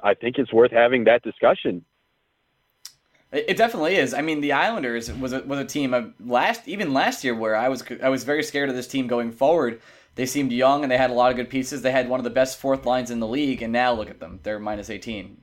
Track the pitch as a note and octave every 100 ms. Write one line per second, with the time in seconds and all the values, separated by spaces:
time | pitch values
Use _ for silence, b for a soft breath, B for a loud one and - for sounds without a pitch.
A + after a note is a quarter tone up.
0 | G2+ G2 A#2 B2+ B2+ A2+ B2 A#2 A#2+ B2+
1 | A2 A#2 A2+ - A#2 F#3+ C3+ A#2 - _
2 | _ _ _ _ _ _ _ _ - _
3 | _ _ _ - - F#3+ A3+ F3+ D#3 F#3+
4 | C3 B2+ D#3+ D3+ C#3+ C#3 F#3+ A3+ B2+ A#2
5 | A#2 A#2 C3 C3 C#3 C#3 C3 D3+ C3 B2
6 | A#2 - A#2+ B2 F#3 A3+ - G3+ F3 C3+
7 | G3+ C4 C3+ A2+ A2 G#2+ C3 B2+ - A#2+
8 | C3 C3+ A#2+ D3+ D3+ C#3+ C#3 B2+ B2 C3+
9 | B2 A#2+ A#2 A2+ C#3 E3+ B2 A#2 b b
10 | b - B2+ C#3+ C3 A#2+ C3 C#3+ C#3+ B2+
11 | B2+ B2 B2 B2 A#2+ C3 C3 C#3+ B2+ C3
12 | B2 B2+ A#2 B2 B2+ - C3+ C3+ B2 B2+
13 | A#2 A#2 A2 C3 C#3 A#2 A2+ A#2+ B2 A2+
14 | G2+ - E2 F#2 G#2 G#2+ G#2 G#2 G2+ G2+
15 | A#2+ G#2 G2 -